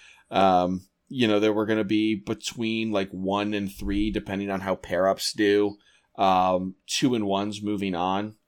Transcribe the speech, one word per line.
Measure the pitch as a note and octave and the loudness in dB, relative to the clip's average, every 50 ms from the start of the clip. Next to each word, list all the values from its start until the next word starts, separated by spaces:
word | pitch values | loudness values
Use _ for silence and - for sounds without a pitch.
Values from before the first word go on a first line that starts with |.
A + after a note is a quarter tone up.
| - - - _ _ _ | -20 -20 -20 _ _ _
Um, | - F#2+ F#2+ F#2+ F#2 F2+ F2+ F2+ F#2 F#2 - _ _ _ _ _ | 0 2 4 6 6 4 4 2 -2 -4 -8 _ _ _ _ _
you | - C3 A#2+ | -2 0 2
know, | A2 G#2+ G#2 | 4 4 4
there | G#2 A2 G#2+ | 4 4 2
were | G#2+ A2 | 2 0
gonna | G2+ A2+ A2 G#2+ | 0 0 0 0
be | G2 A2 G#2+ A2 A2 A2 | 0 0 0 2 0 -2
between, | G2+ G2 - A2+ - - - - B2+ A#2 A2+ A2 A2+ A2+ A2 G#2+ | -2 -4 -8 -8 -6 -8 -12 -8 -6 -4 -4 -2 -2 -2 -2 0
like, | G2 G2 F#2+ | -2 -2 -2
one | - F#2 F#2+ F#2+ G2 G2+ G#2 G#2+ G#2+ | -6 -6 -4 -2 0 0 0 0 -2
and | G#2 G2+ F#2+ - | -2 -4 -4 -6
three, | - G2 G2+ G2 G2+ G#2+ A2 | -8 -6 -4 -2 0 0 0
depending | G2 G#2 G2+ - G2 G2+ G2+ G2+ | -2 -4 -4 -4 -6 -4 -4 -4
on | G2 F#2+ | -4 -4
how | F#2 G2 F#2 | -2 -4 -4
pair-ups | - - - F2+ F2 F#2 F#2+ F#2+ - - - - | -4 -4 -4 0 2 2 2 2 0 -4 -8 -2
do. | - G#2+ G2+ G2+ G#2 G#2 G#2 G2+ _ _ _ _ _ _ _ _ | 2 4 4 4 4 2 0 -2 _ _ _ _ _ _ _ _
Um, | - G#2 F#2+ F#2+ F#2 F#2 F#2 F#2 F#2 F#2 F#2 F#2 _ _ | 0 2 4 4 4 4 2 2 0 -2 -4 -8 _ _
two | - - - - C3+ B2 | -8 -4 0 0 0 0
and | A#2 G#2 | 0 -2
ones | G2 G2 G2 G2+ G#2+ G#2 G#2 G#2+ | -2 -2 -2 -2 -4 -8 -8 -6
moving | G#2 G#2 G2 G2+ G2 F#2 | -4 -4 -2 -2 -4 -2
on. | E2+ F2 F#2 F#2+ G2 G#2 G#2+ A2 _ _ | -2 0 0 0 -2 -4 -6 -12 _ _